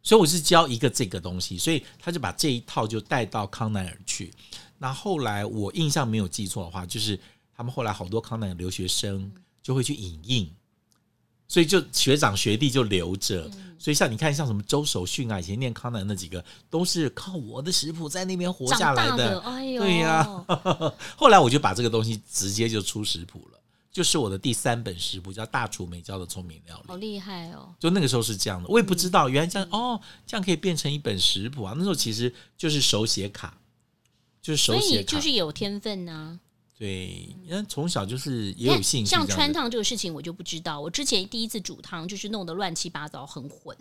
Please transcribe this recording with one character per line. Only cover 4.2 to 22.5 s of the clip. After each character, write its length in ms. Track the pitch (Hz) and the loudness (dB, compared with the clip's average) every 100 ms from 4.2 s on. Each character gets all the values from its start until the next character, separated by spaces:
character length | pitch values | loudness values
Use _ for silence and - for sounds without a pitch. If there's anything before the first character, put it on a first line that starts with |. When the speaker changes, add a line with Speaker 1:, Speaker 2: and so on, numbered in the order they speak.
| 92 - - - - _ | -8 -14 -20 -18 -20 _
Speaker 1:
那 120 | 135 | -8
后 280 | 131 208 175 | -6 -4 -2
来 260 | 120 104 | 0 -2
我 260 | 107 113 98 | -4 -2 -4
印 180 | - 156 | 0 0
象 180 | 143 127 | 2 0
没 80 | 110 | 0
有 100 | 95 | 0
记 200 | - 98 | -4 -6
错 180 | 104 | -6
的 60 | 85 | -8
话， 160 | 85 90 | -8 -8
就 120 | 113 | -4
是 200 | 107 98 - _ _ | -2 -4 -6 _ _
他 80 | _ | _
们 80 | 120 | -8
后 120 | 123 | -4
来 100 | 113 | -2
好 160 | 98 90 | -2 -4
多 100 | 110 | -4
康 220 | - 117 | -4 -6
奈 80 | 104 | -6
尔 60 | |
留 160 | 87 90 | -4 -6
学 180 | - 92 | -4 -2
生 420 | - 104 98 95 101 _ _ | -2 -2 -4 -8 -12 _ _
就 120 | - | -2
会 80 | 131 | 0
去 120 | 123 | 0
影 240 | 143 98 80 | -4 -8 -12
印， 200 | 85 127 | -2 0
Speaker 2:
嗯。 120 | 87 82 _ _ _ _ _ _ _ _ _ | 0 -8 _ _ _ _ _ _ _ _ _
Speaker 1:
所 160 | - | 4
以 40 | 165 | 6
就 160 | 185 - | 6 2
学 240 | - - 143 | 0 4 6
长 180 | 139 | 4
学 220 | 101 - 107 | 2 2 4
弟 140 | 139 | 4
就 140 | 127 | 4
留 300 | 117 95 85 98 | 2 2 0 -2
着。 340 | - 95 78 | -2 -4 -6
Speaker 2:
嗯。 220 | - - - | -14 -18 -8
Speaker 1:
所 120 | - | -2
以 40 | |
像 160 | 147 165 | 2 2
你 60 | 110 | 2
看， 160 | 160 | 0
像 120 | 143 143 | 0 0
什 80 | |
么 80 | 104 | -2
周 200 | 101 143 | 0 0
守 220 | 147 - | 0 -2
训 260 | 90 - 123 | -2 -4 -2
啊， 80 | 104 | -2
以 40 | |
前 160 | 85 101 | -4 -4
念 160 | 131 | -4
康 180 | 113 123 | -4 -6
奈 60 | 117 | -6
尔 60 | 98 | -4
那 80 | |
几 120 | 101 90 | -6 -6
个， 160 | 90 - - _ | -10 -12 -18 _
都 120 | 160 | -2
是 280 | 175 175 147 | 0 2 0
靠 240 | - - | -2 -10
我 260 | 185 110 113 | -8 -8 -8
的 100 | 151 | -2
食 220 | 185 143 | -2 -2
谱 160 | 165 156 | -6 -6
在 160 | 180 | -4
那 100 | 185 | -4
边 160 | 185 175 | -2 -2
活 160 | 185 127 240 | -2 0 4
下 180 | 170 | 4
来 100 | 135 | 4
的。 40 | - | 2
Speaker 2:
长 100 | - | 2
大 60 | |
的， 160 | 117 - | 2 2
哎 260 | - 254 269 | -4 -6 -4
呦。 160 | 254 | 0
Speaker 1:
对 140 | 202 175 | 2 4
呀。 260 | 160 160 156 202 - 170 190 | 4 4 2 -2 -2 -2 0
<laughs> 400 | 156 160 - - - | 0 0 -4 -14 4
后 100 | 277 | 10
来 100 | 202 | 10
我 120 | 135 | 10
就 80 | 139 | 6
把 160 | 143 | 4
这 80 | 92 | 2
个 80 | 120 | 2
东 120 | 113 | 2
西 160 | 110 113 - | 0 -2 -6
直 200 | - 98 | -4 -2